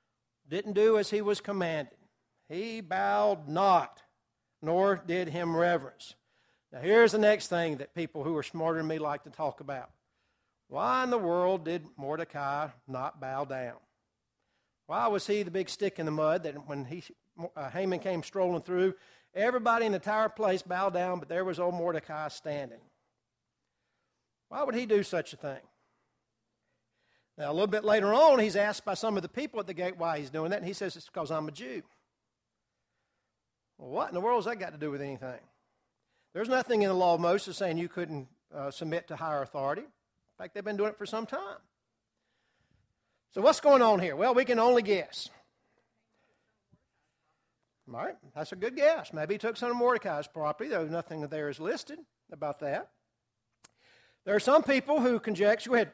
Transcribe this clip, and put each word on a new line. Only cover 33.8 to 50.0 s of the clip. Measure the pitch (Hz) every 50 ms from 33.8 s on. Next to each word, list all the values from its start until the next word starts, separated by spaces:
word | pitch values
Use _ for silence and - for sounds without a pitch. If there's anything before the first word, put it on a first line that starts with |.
| 143 127
what | 143 214 311 -
in | 180
the | 175
world | 196 233 247 226 170
has |
that | 220 233 202
got | 185 165
to | 151 147
do | 156 151
with | 143 139
anything? | 143 139 135 120 131 127 123 - - _ _ _ _ _ _ _ _ _ _ _ _ _ _ _ _ _ -
There's | 175 226 233
nothing | 254 254 240 247 233 214
in | 202 190
the | 190
law | 180 180 175 170
of | 165
Moses | 170 170 185 202 - 196 170
saying | - 202 175 160 170
you | 175 165
couldn't, | - 175 175 156 156 143 131 - _ _ _ _ 156
uh, | 147 139 139
submit | 135 - 170 156 160 170 - -
to | 160
higher | 135 165 160 151 139
authority. | 135 - - 143 135 139 156 196
In | 302 - _ _ _ _ _ _ _ _ _
fact, | - 185 175
they've | - 202 190
been | 214 208
doing | 196 208 214
it | 208 208
for | 208
some | 196 220 220 226
time. | - 269 349 392 403 - - - _ _ _ _ _ _ _ _ _ _ _ _ _ _ _ _ _ _ _ _ _ _ _ _ _ _ _ _ _ _ _ _ _
So | - 185
what's | 208 302 302 -
going | - 294 277 254
on | 240 220 208 185
here? | 185 165 139
Well, | 151 202 254 240
we | 247 262
can | 247 247 226
only | 226 247 247 240
guess. | 214 208 202 180 151 - - - - - - - _ _ _ _ _ _ _ _ _ _ _ _ _ _ _ _ _ _ _ _ _ _ _ _ _ _ _ _ _ _ _ _ _ _ _ _ _ _ _ _ _ _ _ _ _ _ _ _ _ 135
All | 120 117
right, | 190 339 339 - - 143 -
that's | 147 156 -
a | 196
good | 185 202 254 254
guess. | 294 285 311 330 302 - - -
Maybe | 156 151 160 208
he | 202
took | - 233 226
some | - 240 240
of | 240
Mordecai's | 247 240 247 247 214